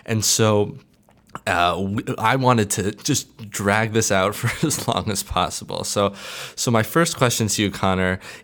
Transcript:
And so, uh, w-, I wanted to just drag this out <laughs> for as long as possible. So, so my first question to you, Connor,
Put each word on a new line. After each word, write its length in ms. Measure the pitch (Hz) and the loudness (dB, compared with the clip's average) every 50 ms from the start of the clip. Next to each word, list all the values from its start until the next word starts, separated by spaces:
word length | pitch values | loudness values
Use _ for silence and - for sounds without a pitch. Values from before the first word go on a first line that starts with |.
| - | -6
And 180 | - 113 107 101 | -4 -2 0 0
so, 540 | - - - 110 107 107 104 104 - - - - _ _ _ _ _ _ _ _ _ - - - | 2 2 4 4 4 4 4 2 0 -4 -10 -18 _ _ _ _ _ _ _ _ _ -18 -8 -4
uh, 280 | 104 90 87 87 90 85 | 0 2 2 2 2 2
w-, 400 | 90 98 98 101 113 - 135 120 | 0 -2 -2 -2 -4 -4 -4 -4
I 200 | - 107 110 131 | 0 2 2 2
wanted 320 | 135 127 127 123 113 104 104 | 4 4 4 4 4 2 2
to 220 | - 110 92 104 107 | 0 -2 -2 -2 -4
just 560 | - - 147 139 - - - _ - 110 104 | -4 -2 -2 -2 -2 -2 -6 _ -18 -16 -12
drag 420 | - - 98 101 101 110 113 110 | -8 -2 0 2 2 2 2 0
this 180 | 107 113 107 - | 0 0 2 2
out 240 | 101 95 92 104 104 | 2 2 2 0 0
<laughs> 0 | |
for 300 | - - 117 - - 165 | -2 -2 -4 -2 -2 -2
as 220 | 147 - - - | -2 -2 -2 -4
long 240 | 127 - 95 85 104 | -2 -2 -2 -2 -4
as 100 | 98 - | -4 -6
possible. 600 | - - - 90 87 78 - - - 78 - - 95 | -6 -4 -2 -2 -2 -2 -4 -8 -10 -8 -8 -8 -6
So, 300 | - - 104 101 98 98 - - - - - - - - | -4 0 0 0 0 -2 -4 -12 -14 -12 -12 -14 -12 -8
so 160 | - - 131 | -4 0 2
my 100 | 117 110 | 2 2
first 360 | 107 - - 165 170 165 - | 2 2 2 2 2 2 2
question 320 | - 135 120 - - 113 98 | 0 0 2 2 0 0 0
to 120 | - - | 0 0
you, 100 | 104 95 | 0 -2
Connor, 500 | - - 104 95 92 92 92 92 92 - - - - - | 0 0 0 0 2 2 0 0 -2 -4 -6 -12 -18 -20